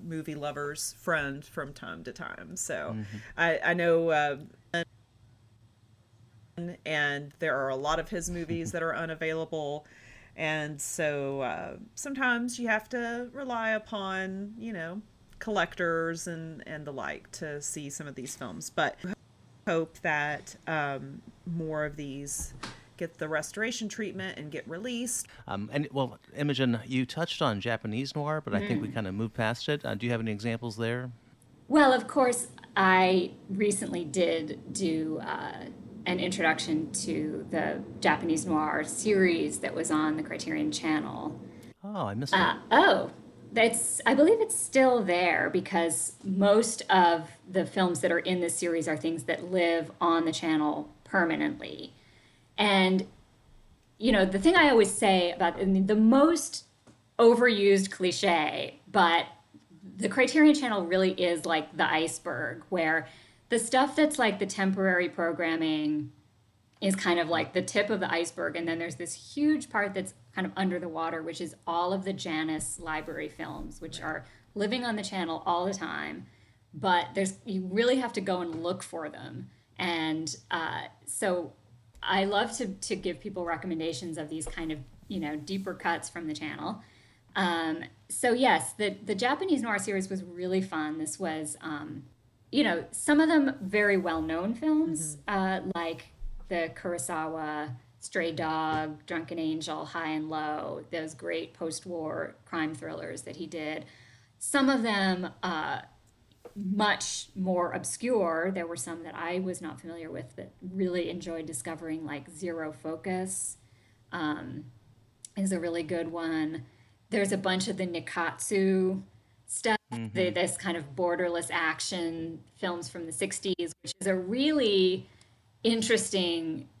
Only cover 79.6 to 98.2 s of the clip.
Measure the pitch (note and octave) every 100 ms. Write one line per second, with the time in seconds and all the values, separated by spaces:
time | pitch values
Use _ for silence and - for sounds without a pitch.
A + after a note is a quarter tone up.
79.6 | _ - F3+ E3 D#3+ D#3+ D#3+ - - F3
80.6 | D#3+ - - - - - G3+ F3+ D#3+ -
81.6 | _ - _ - - F#3+ G3 G3+ A#3 -
82.6 | G#3 F#3+ - F#3+ F3+ E3+ G#3 F#3+ E3+ D#3+
83.6 | F#3 D#3+ D#3+ D#3+ F3 D#3+ D3+ D#3 D#3 -
84.6 | D#3+ D3+ B2+ - - F#3+ D3+ D3+ C#3+ G3
85.6 | F#3+ F3+ E3+ E3 - E3+ D#3 D3+ D3+ D3
86.6 | D#3+ G3+ - - _ _ _ G3+ F#3 E3+
87.6 | D#3+ D#3+ - - - - B3 B3 B3+ E3
88.6 | - - G#3 G3 - G3 A#3+ C#4+ F#4+ C#4+
89.6 | A3+ G3+ G#3+ G3 F#3+ F#3+ F3+ F3 F3+ F#3+
90.6 | F#3+ D#3+ D3+ D#3+ D#3 - F3 D#3 D3+ -
91.6 | E3 D3 D3+ - - _ _ _ _ C4+
92.6 | A3+ E3+ - - - D4 D#4+ D#4 C4+ -
93.6 | F#3+ G#3 G#3 F#3+ F3 D#3+ D#3+ E3 G3 A#3
94.6 | D#4 D4+ D#4+ - - - - G3 F#3+ F#3+
95.6 | F#3+ E3+ E3 E3+ - - - - - F3
96.6 | E3 - F3+ E3+ - E3 D#3+ D#3+ D#3 D3+
97.6 | D3 B2 - _ - F#3+